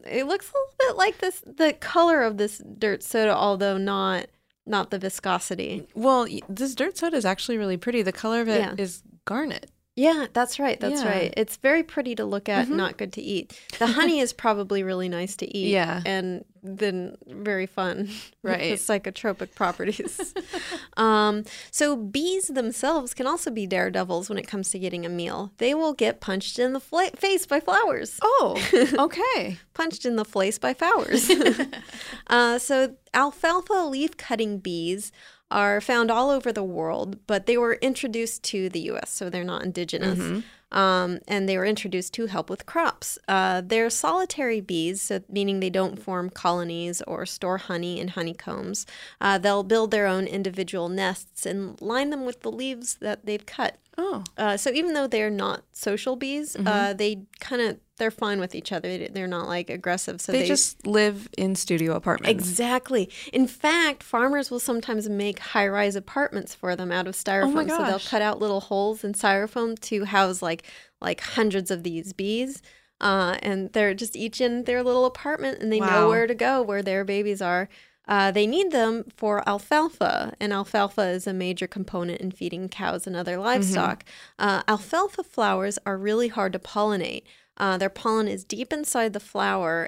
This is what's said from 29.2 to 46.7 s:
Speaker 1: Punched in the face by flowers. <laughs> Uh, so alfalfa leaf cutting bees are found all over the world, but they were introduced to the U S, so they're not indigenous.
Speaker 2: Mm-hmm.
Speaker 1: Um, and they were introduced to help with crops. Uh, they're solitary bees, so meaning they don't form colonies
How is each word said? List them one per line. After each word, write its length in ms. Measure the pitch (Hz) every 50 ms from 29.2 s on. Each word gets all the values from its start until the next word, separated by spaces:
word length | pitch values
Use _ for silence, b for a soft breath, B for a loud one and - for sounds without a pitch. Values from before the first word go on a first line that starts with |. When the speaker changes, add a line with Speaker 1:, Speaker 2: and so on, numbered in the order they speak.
| 427 508 494 277 180 196 180 - - _ _
Speaker 1:
Punched 320 | - 330 330 - - -
in 120 | 247 233
the 80 | 220 214
face 340 | - - 196 190 202 220 -
by 140 | - 254 262
flowers. 580 | - 330 339 453 330 - - - 247 226 - 370
<laughs> 60 | - 381 381 - - 277 269 - 233 B B B B B B B B B
Uh, 300 | - 226 240 240 233 233 247
so 360 | - - 277 262 262 262 262 - _ _ -
alfalfa 600 | 247 277 294 277 - - 330 339 370 349 - 427 381 349 294
leaf 260 | 269 269 294 311 -
cutting 420 | - - - 233 220 226 214 208 196
bees 520 | 185 190 175 170 165 170 185 202 208 - B B B B B B B _
are 320 | - 202 202 202 202 208
found 280 | 208 - 254 240 233 226
all 200 | 233 233 254 277
over 220 | 277 269 - 247 220
the 100 | 214 196
world, 560 | 185 175 170 160 165 165 - - 190 196 - _
but 180 | - 214 196 196
they 120 | - 233
were 160 | 240 240 233 226
introduced 640 | - - 269 254 - - 247 214 233 226 226 - - -
to 260 | - - 196 185 185
the 100 | 180 170
U 160 | 156 - -
S, 120 | - - -
so 200 | - - 196 180
they're 140 | 180 180 175
not 200 | 180 175 - -
indigenous. 560 | 185 175 175 175 165 - 170 180 190 185 180
Speaker 2:
Mm-hmm. 580 | 170 165 180 214 233 - - - _ _ -
Speaker 1:
Um, 420 | 196 196 190 185 180 180 180 180 170 -
and 220 | - 202 202 196 196
they 80 | 190
were 80 | 185 185
introduced 480 | 208 214 208 - 196 180 180 185 - -
to 140 | - 226
help 220 | 214 190 - - -
with 160 | 190 - -
crops. 540 | - - 330 330 277 - - - - - - -
Uh, 340 | - 196 190 190 185 185 185 180
they're 240 | 185 226 226 226 240
solitary 720 | 240 - - 302 330 370 370 359 - - 269 240 226 214
bees, 400 | 185 - 180 165 160 170 190 202
so 200 | - - 208 190 190
meaning 320 | - 190 202 196 196 196 190
they 100 | 190 185
don't 320 | 180 190 190 185 196 190
form 280 | - - 185 180 180 185
colonies 720 | - - - 180 175 175 175 170